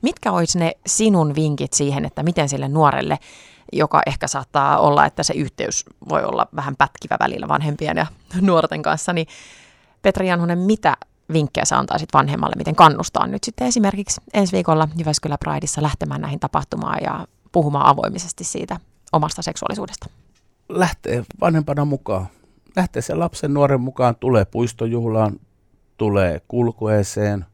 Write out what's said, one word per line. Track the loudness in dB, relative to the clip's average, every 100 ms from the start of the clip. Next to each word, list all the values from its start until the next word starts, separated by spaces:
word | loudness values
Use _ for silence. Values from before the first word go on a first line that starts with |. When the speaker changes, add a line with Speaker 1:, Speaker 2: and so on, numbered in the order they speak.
Speaker 1:
mitkä | -2 -2 -2
olisi | 0 0 0
ne | -2 -4 -4
sinun | 2 4 4 2
vinkit | 2 0 -2 -2
siihen, | -2 0 -2
että | -4 -2
miten | -2 0 -2
sille | -2 -2
nuorelle, | 4 4 2 -2 -4 -6 -20 -20 -20 -8
joka | -2 2 2 2
ehkä | -2 -4
saattaa | -6 -4 0 2 4
olla, | 4 6 4
että | 2
se | -4
yhteys | -2 -6 -4 -4 -4 -8 _ -4
voi | -2
olla | 0 -2 -2 -4
vähän | -8 -2
pätkivä | -2 -2 -6 -2
välillä | -2 -2 -4
vanhempien | -2 -2 -4 -4 -2
ja | -4 -6 _
<laughs> | 0
nuorten | 2 2 2 -2
kanssa, | -2 -2 -2
niin | -4 -4 -10 -20 -20 -20 _ _ _
Petri | 0 0 0
Janhunen, | 0 0 0
mitä | 2 2 2 0 -6 _ _
vinkkejä | 0 0 0
sä | 0 0
antaisit | 0 -4 2
vanhemmalle, | 2 2 0 -4 -4
miten | -4
kannustaa | 6 6 6 -4 -2 -2
nyt | -4
sitten | -8 -4 -2
esimerkiksi | 2 0 0 -6 -8 -4
ensi | 0 0
viikolla | 0 2 2 2 -2
Jyväskylä | -2 -2 -2 -4
Prideissa | -4 -4 -4 -2
lähtemään | -2 -2 -6 -6
näihin | -6 -4
tapahtumaan | -2 -2 -4 -6 -4 -4
ja | -4 -6 -10 _ _
puhumaan | 0 2 4 4
avoimisesti | 4 0 -4 -10 -10
siitä | -8 -8 -8 -10 _ _ _
omasta | -2 -2 -4
seksuaalisuudesta? | -8 -6 -8 -8 -10 -12 -18 _ _ _ _ _ _
Speaker 2:
Lähtee | -2 0 -2 -4 -4 -6 -2
vanhempana | 2 2 0 -2
mukaan. | 0 -2 -4 -4 -4 _ _ _ _ -2
Lähtee | -2 -2
sen | -4 -2
lapsen, | -4 -4 -2
nuoren | 2 4 2
mukaan, | 0 0 0 2
tulee | 2 2
puistojuhlaan, | 2 0 -2 -2 -4 -2 0 2 2 0 _ _ _ _ _ _
tulee | 2 4 2 0 _
kulkueeseen | 0 0 0 0 2 2 0 0 -2 -6